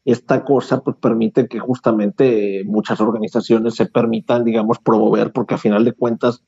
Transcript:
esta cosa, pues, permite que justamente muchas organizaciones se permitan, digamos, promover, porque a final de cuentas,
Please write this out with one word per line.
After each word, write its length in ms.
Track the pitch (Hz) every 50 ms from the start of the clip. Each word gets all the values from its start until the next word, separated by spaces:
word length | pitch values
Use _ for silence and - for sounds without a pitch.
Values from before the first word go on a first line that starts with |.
| -
esta 400 | - 120 - - - 135 127 -
cosa, 400 | - 139 127 117 - 131 127 -
pues, 120 | - - -
permite 480 | - 127 113 113 113 110 - - 123 120
que 100 | - 113
justamente 1040 | 101 120 127 123 - 123 110 107 104 101 98 - 139 131 120 107 104 101 98 98 98
muchas 360 | 104 104 107 101 - 117 -
organizaciones 720 | 107 113 110 113 107 110 - 120 107 - 117 110 110 117 113
se 120 | - 110
permitan, 580 | 95 - 120 117 113 113 110 - - 123 120 120
digamos, 340 | 117 113 113 110 110 117 -
promover, 540 | - - 113 107 110 110 107 107 104 - -
porque 240 | 127 113 - -
a 20 | 95
final 260 | - 113 104 101 117
de 100 | 120 113
cuentas, 500 | - - 117 113 113 - 123 117 - _